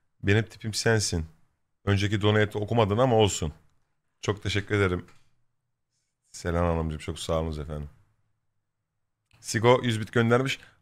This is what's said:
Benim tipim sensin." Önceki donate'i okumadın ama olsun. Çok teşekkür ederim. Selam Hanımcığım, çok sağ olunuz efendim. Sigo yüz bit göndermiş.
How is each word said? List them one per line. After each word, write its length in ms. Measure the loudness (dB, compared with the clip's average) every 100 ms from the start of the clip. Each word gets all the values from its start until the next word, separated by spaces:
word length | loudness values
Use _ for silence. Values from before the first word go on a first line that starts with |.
| _ _
Benim 200 | 2 2 0
tipim 280 | -8 -10
sensin." 520 | -2 2 2 0 -4 -6 -12 _ _ _ _ -2
Önceki 360 | 0 0 0
donate'i 400 | 2 2 2 -2
okumadın 360 | -2 0 2 2
ama 180 | 2 4
olsun. 380 | 4 2 -6 -8 _ _ _ _ _ _
Çok 220 | -8 -6
teşekkür 320 | -4 -4 -2 0
ederim. 300 | 0 0 -8 -20 _ _ _ _ _ _ _ _ _ _ _
Selam 340 | -10 -4 0 0
Hanımcığım, 340 | 0 -2 -6
çok 200 | -10 -10
sağ 140 | -4 -4
olunuz 180 | -4 -8
efendim. 300 | -10 -10 -12 -16 _ _ _ _ _ _ _ _ _ _ _ _ _ _
Sigo 420 | -6 2 4 4
yüz 160 | 2 -4
bit 120 | -2
göndermiş. 480 | 0 4 2 2 -6 -12 _